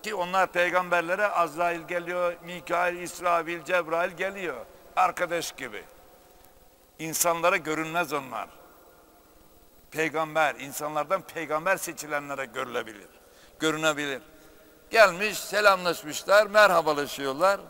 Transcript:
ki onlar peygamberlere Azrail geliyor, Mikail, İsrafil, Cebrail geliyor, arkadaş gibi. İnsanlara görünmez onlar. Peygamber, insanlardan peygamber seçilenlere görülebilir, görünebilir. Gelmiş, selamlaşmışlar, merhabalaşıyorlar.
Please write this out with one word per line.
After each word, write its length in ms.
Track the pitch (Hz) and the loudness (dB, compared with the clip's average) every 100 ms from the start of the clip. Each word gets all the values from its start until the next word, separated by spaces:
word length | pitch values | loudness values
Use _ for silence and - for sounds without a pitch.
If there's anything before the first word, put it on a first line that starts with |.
ki 120 | 208 208 | -6 -4
onlar 360 | 175 190 180 | 0 2 2
peygamberlere 760 | 180 175 180 180 175 165 190 208 | 2 2 2 2 0 2 0 2
Azrail 540 | 175 165 147 175 170 | 2 0 0 -2 -2
geliyor, 520 | 156 175 170 180 175 175 | -4 -6 -4 -2 -2 -4
Mikail, 580 | 170 175 156 170 175 175 | -12 -12 -4 0 0 -2
İsrafil, 640 | 170 - 175 175 160 170 | -10 -4 0 0 0 -8
Cebrail 480 | 151 180 160 165 185 | -2 -2 0 -2 -2
geliyor, 540 | 165 190 196 175 123 - - - - | -4 -6 -6 -8 -8 -14 -20 -6 0
arkadaş 560 | 185 - 180 170 - | 0 0 -4 -4 -6
gibi. 320 | - 131 104 76 - - - - - - - - _ _ - | -10 -12 -12 -16 -20 -20 -20 -20 -20 -20 -20 -20 _ _ -12
İnsanlara 580 | 160 147 170 165 170 190 | -8 -2 0 2 0 0
görünmez 560 | 147 156 160 165 160 | -4 -6 -4 -4 -4
onlar. 360 | 147 131 110 90 - - - - - - _ _ - - - - - - | -6 -6 -10 -10 -16 -20 -20 -20 -20 -20 _ _ -20 -20 -20 -20 -20 -12
Peygamber, 640 | 151 160 147 160 156 151 120 | -4 -2 -2 -2 2 0 0
insanlardan 680 | 139 131 151 151 147 185 | -10 -8 -6 -4 -2 -4
peygamber 560 | - 170 151 156 175 185 | -4 -10 -4 -2 0 -2
seçilenlere 680 | - 139 147 147 143 139 131 | -4 -10 -6 -6 -6 -8 -6
görülebilir, 600 | 131 127 120 110 104 90 - - - - - | -6 -4 -6 -6 -14 -20 -20 -20 -20 -20 -2
görünebilir. 600 | 156 156 160 143 147 127 - - - - - - - | -2 2 0 0 -4 -6 -12 -20 -20 -20 -20 -20 0
Gelmiş, 500 | 226 202 175 214 180 | 6 6 6 -4 -4
selamlaşmışlar, 1080 | - 196 208 185 180 156 151 143 - 202 208 | -2 4 6 6 2 -2 -6 -8 4 6 6
merhabalaşıyorlar. 1120 | 214 202 170 156 147 143 - 139 135 185 196 | 6 8 6 4 0 -2 -4 -4 2 2 2